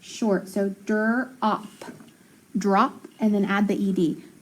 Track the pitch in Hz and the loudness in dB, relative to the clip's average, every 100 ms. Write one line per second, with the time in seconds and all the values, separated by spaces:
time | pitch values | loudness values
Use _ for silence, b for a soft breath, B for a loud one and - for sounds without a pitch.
0 | - - 226 190 - - 196 196 - 214 | -16 -4 0 0 -2 -2 -2 -4 -4 0
1 | 220 240 254 - 220 202 - - - - | 0 0 -2 -4 -2 -2 -6 -18 -18 -18
2 | - B B B B - 190 196 254 - | -20 B B B B -4 2 4 4 0
3 | - - 220 208 202 196 208 208 202 180 | -20 -2 2 2 2 2 2 2 0 2
4 | 170 135 B B | 0 0 B B